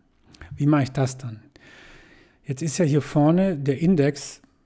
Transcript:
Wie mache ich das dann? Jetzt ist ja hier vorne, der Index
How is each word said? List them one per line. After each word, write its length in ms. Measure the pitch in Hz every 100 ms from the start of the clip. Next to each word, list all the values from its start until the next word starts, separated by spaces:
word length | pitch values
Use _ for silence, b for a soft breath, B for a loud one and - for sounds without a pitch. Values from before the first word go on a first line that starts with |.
| _ _ _ B B -
Wie 100 | 143
mache 160 | 147
ich 80 | 131
das 280 | 147 131 -
dann? 200 | 120 107 - _ B B B B B B B B
Jetzt 200 | - 131
ist 160 | 160 -
ja 60 |
hier 160 | 156 147
vorne, 560 | - 151 151 175 196 151
der 220 | 139 127
Index 640 | 170 175 143 143 - - _ _